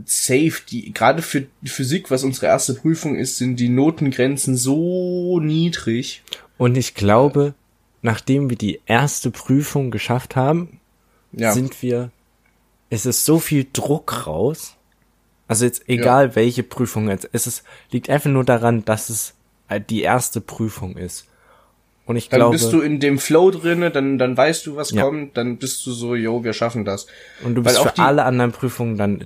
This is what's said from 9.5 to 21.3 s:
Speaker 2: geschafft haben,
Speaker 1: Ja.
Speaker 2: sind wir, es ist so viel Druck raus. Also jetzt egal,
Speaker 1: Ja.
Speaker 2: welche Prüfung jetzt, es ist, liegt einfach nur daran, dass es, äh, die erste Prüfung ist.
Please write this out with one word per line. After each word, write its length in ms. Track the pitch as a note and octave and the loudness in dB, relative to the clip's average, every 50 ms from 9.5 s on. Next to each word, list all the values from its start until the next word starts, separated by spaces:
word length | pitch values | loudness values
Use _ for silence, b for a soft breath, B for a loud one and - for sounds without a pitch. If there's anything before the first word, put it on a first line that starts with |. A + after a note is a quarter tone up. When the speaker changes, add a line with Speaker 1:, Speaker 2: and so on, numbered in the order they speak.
| C3 C#3+ D3 - - C#3+ C3+ B2 | 2 2 2 0 -2 -4 -4 -2
Speaker 2:
geschafft 440 | A2 G#2+ - - A#2+ B2+ - - - | -4 -6 -2 -2 -2 -2 -2 -4 -2
haben, 440 | C3+ B2+ C#3 D#3+ E3+ F3 E3 - - _ _ _ _ _ _ _ _ _ _ | 0 2 2 2 0 -2 -6 -12 -20 _ _ _ _ _ _ _ _ _ _
Speaker 1:
Ja. 220 | - - A2+ A2 G#2 | -8 -2 0 0 2
Speaker 2:
sind 280 | B2 C3 C3 - - | 0 0 -2 -6 -6
wir, 300 | - B2 A#2+ A#2+ B2 A#2+ - _ _ _ _ _ _ _ _ _ _ _ _ _ _ _ | -4 -2 -2 -2 -4 -6 -12 _ _ _ _ _ _ _ _ _ _ _ _ _ _ _
es 160 | A#2+ G#2+ - | -6 -4 -2
ist 200 | B2+ A2+ - - | -2 -2 0 2
so 140 | D3 D#3 E3 | 4 4 2
viel 260 | - - D#3 C#3 C3 - - | 2 2 0 0 0 -2 -4
Druck 540 | - - C#3 D3 D#3+ - - - A#2+ - D#2+ | -6 -2 -2 -2 -2 -2 -6 -8 -8 -8 -6
raus. 480 | D#2 E2 G2+ C3+ D#3+ - - - - _ _ _ _ _ _ _ _ _ _ _ _ _ _ - | -4 -2 -2 -2 -2 -4 -10 -18 -20 _ _ _ _ _ _ _ _ _ _ _ _ _ _ -4
Also 180 | A2+ G#2+ B2 | 0 2 2
jetzt 180 | B2 B2 - - - | 0 0 -2 -4 -2
egal, 400 | B2+ A#2 B2 B2 B2 C#3 C#3 B2 | -2 2 4 4 6 6 4 4
Speaker 1:
Ja. 60 | - | 4
Speaker 2:
welche 280 | A2 A2+ B2 A#2+ B2 A#2 | 2 2 2 2 -2 -6
Prüfung 460 | - - - B2 A2 - A2 G#2+ G#2 | -6 -4 -4 -4 -2 0 -2 0 0
jetzt, 200 | G2 F2+ - - | -2 -2 -4 -6
es 160 | - A#2 - B2+ | -4 -4 -4 -4
ist, 160 | - - B B B B B B | -6 -10 B B B B B B
liegt 180 | - B2 - - | -6 -6 -2 0
einfach 200 | C#3 D3 - D3 | 0 0 2 2
nur 140 | C3+ C3 B2+ | 2 2 4
daran, 400 | B2+ B2 A2+ A#2 A#2 A#2 A2+ G#2 | 2 2 4 4 2 2 2 0
dass 240 | - A2 G#2+ - - | 0 -2 -2 -2 -6
es, 240 | A2+ G#2+ - - - _ _ _ _ _ _ _ | -8 -8 -8 -10 -12 _ _ _ _ _ _ _
äh, 100 | G2+ G#2 | -6 -6
die 200 | G2+ - A#2 G#2+ | -4 -4 -4 -2
erste 400 | - F2 A2+ B2+ B2 - - A2+ | 2 2 2 2 0 -2 -6 -8
Prüfung 560 | - - - - A2+ G#2+ - - G2 F#2 F#2 F2 | -8 -8 -8 -6 -6 -6 -6 -8 -12 -12 -10 -10
ist. 300 | F2+ F2+ - - - b | -10 -12 -12 -14 -18 b